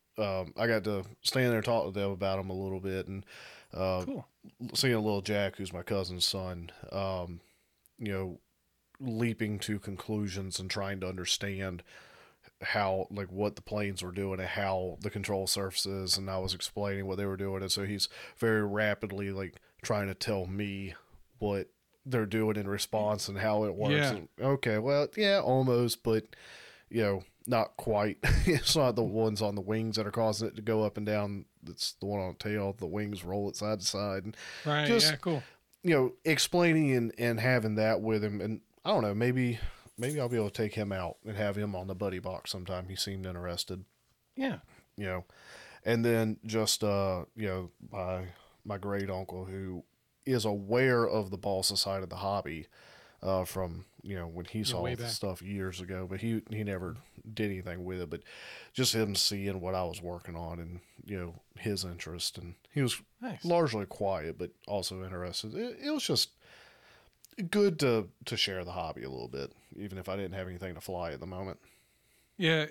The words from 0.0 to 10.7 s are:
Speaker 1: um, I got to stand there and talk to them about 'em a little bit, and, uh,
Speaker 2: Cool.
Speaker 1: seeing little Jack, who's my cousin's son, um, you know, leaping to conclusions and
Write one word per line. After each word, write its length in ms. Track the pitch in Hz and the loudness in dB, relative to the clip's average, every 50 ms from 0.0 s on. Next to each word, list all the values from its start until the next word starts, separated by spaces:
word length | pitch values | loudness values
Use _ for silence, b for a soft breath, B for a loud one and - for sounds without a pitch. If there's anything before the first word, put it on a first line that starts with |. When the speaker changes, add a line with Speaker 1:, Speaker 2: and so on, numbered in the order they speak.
| _ _ - - | _ _ -4 -2
Speaker 1:
um, 340 | 107 98 95 95 92 85 - | 0 0 0 -2 -2 -4 -2
I 100 | - 113 | 0 2
got 180 | 117 113 107 95 | 4 4 4 2
to 200 | 107 104 95 95 104 - _ | 0 -2 -2 -4 -6 -8 _
stand 260 | - - - 131 127 120 | -2 0 2 4 4 4
there 60 | 117 110 | 4 2
and 60 | 104 | 2
talk 220 | 127 117 110 71 | 4 2 2 2
to 40 | 92 | 0
them 200 | 95 104 98 98 | 0 0 0 0
about 280 | 98 87 98 95 95 95 | 0 0 0 0 0 0
'em 120 | 95 95 | -2 -2
a 40 | 92 | -2
little 260 | 95 98 95 95 92 | -2 -2 -2 -4 -4
bit, 260 | 95 95 95 95 - - | -2 -2 -2 -2 -4 -4
and, 160 | 98 98 98 B B B B B B B B B | -6 -10 -10 B B B B B B B B B
uh, 320 | - 85 95 95 92 90 90 | -2 0 2 2 2 2 0
Speaker 2:
Cool. 220 | - 277 - - _ _ _ - - - - 120 - - | -4 -6 -8 -8 _ _ _ -20 -20 -14 -12 -8 -4 0
Speaker 1:
seeing 200 | - - 131 117 | 2 4 4 4
little 260 | 110 107 107 101 98 | 4 4 2 2 0
Jack, 340 | 95 104 104 101 101 95 - | 0 0 2 2 2 0 -2
who's 160 | - 98 87 | -4 -8 -6
my 100 | 85 87 | -6 -6
cousin's 420 | 87 - 110 98 92 90 90 90 - | -4 -2 0 0 0 -2 -2 0 0
son, 440 | - - 98 92 92 90 87 85 85 - - - - | 0 0 0 -4 -6 -6 -8 -10 -12 -14 -16 -12 -6
um, 500 | - 98 98 95 95 90 87 87 87 85 b b b b b b b b _ - _ - | -4 -2 -2 -2 -2 -4 -4 -6 -10 -12 b b b b b b b b _ -20 _ -8
you 140 | 123 104 | -6 -4
know, 280 | 98 95 95 92 85 - _ _ _ _ _ _ _ _ _ _ _ - | -2 -2 -2 -4 -6 -10 _ _ _ _ _ _ _ _ _ _ _ -8
leaping 580 | 135 123 113 110 120 117 110 - 110 104 104 98 | -6 -4 0 2 2 2 2 0 -2 -2 -2 -2
to 180 | - - 107 98 | -2 -2 -4 -4
conclusions 800 | - 104 98 92 - - 110 104 104 98 90 98 95 92 87 - | -4 -6 -8 -8 -4 -2 -2 -2 -2 -2 -4 -4 -6 -4 -4 -4
and 100 | 95 92 | -4 -4